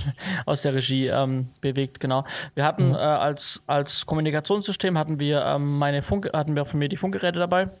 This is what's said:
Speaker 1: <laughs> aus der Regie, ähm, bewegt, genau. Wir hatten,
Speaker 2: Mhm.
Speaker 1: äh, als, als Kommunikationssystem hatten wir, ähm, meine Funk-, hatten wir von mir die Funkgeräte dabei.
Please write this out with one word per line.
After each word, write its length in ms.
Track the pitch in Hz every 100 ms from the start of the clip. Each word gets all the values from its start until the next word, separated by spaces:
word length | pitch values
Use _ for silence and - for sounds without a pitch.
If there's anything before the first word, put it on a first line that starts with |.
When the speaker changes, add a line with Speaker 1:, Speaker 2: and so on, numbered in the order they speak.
| 143 -
Speaker 1:
<laughs> 220 | - 175
aus 180 | 120 147
der 120 | 147
Regie, 320 | 135 127 131 131
ähm, 440 | - 135 131 127 -
bewegt, 400 | 139 135 135 -
genau. 240 | 135 131 139 - - -
Wir 80 |
hatten, 240 | 147 - 135
Speaker 2:
Mhm. 60 | 135
Speaker 1:
äh, 20 |
als, 640 | 151 151 139 143 - - -
als 360 | 143 139 -
Kommunikationssystem 920 | - 156 156 151 - 208 202 190 190 170
hatten 220 | 156 151
wir, 240 | 147 147
ähm, 340 | - 143 143 143
meine 240 | 143 143
Funk-, 300 | - 202 190
hatten 240 | 156 147 147
wir 80 |
von 160 | 143 151
mir 80 | 147
die 80 | 165
Funkgeräte 420 | 190 196 180 170
dabei. 300 | 175 180 190 -